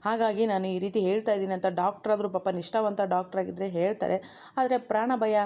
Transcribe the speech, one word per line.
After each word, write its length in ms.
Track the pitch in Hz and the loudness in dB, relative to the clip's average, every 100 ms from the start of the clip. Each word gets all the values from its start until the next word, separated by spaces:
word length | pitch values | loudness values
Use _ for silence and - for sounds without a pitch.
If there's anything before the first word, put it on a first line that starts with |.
| 208 | -2
ಹಾಗಾಗಿ 400 | 226 226 202 226 | 0 0 2 2
ನಾನು 220 | 190 190 | 2 0
ಈ 120 | 185 | -2
ರೀತಿ 200 | 196 202 | -2 0
ಹೇಳ್ತಾ 340 | 185 208 220 | 2 2 0
ಇದ್ದೀನಿ 200 | 208 190 | 0 0
ಅಂತ 120 | 185 190 | -2 -2
ಡಾಕ್ಟ್ರಾದ್ರೂ 640 | 175 180 202 214 214 202 | 0 -2 -2 0 0 0
ಪಾಪ 200 | 185 185 | -2 -2
ನಿಷ್ಠಾವಂತ 520 | 180 165 226 214 202 | -4 -2 0 0 0
ಡಾಕ್ಟ್ರಾಗಿದ್ದರೆ 680 | 196 180 180 190 185 175 190 | 0 0 0 -4 -4 -4 -4
ಹೇಳ್ತಾರೆ. 540 | 175 185 214 - 185 - - - - | 0 0 0 0 -2 -2 -20 -10 -2
ಆದರೆ 200 | 254 247 | 2 2
ಪ್ರಾಣ 340 | 247 214 240 254 | 0 0 2 2
ಭಯ 240 | 220 214 | 2 2